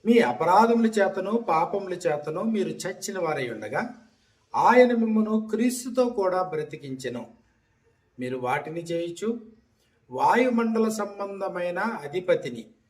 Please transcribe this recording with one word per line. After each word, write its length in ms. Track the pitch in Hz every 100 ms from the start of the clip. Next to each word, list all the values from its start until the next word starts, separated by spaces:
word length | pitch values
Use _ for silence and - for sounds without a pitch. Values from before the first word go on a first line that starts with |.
మీ 100 | 214 233 123
అపరాధముల 600 | 123 160 190 226 233 220 214
చేతను 340 | 190 190 185 226 -
పాపముల 460 | 160 170 202 190 175
చేతను 380 | 165 147 147 165 220
మీరు 200 | 214 170 -
చచ్చిన 340 | 180 185 - 190
వారై 220 | 165 143 123
ఉండగా, 280 | 107 107 151 233 - _ _ _ _ _
ఆయన 360 | 123 175 247 247 233
మిమ్మును 340 | 220 220 214 220 214
క్రీస్తుతో 520 | 226 247 - 262 240 247 220
కూడా 220 | 185 185 185
బ్రతికించెను. 720 | 156 151 147 139 131 127 120 110 - _ _ _ _ _ _ _ -
మీరు 200 | 127 127 123
వాటిని 360 | 143 151 165 165
చేయుచు, 400 | 170 170 170 214 240 - - _ _ _ _ _
వాయుమండల 760 | 127 151 214 254 233 233 220 220 214
సంబంధమైన 800 | 202 - 196 196 190 180 175 180 220 214 147
అధిపతిని 580 | 175 180 160 135 117 - _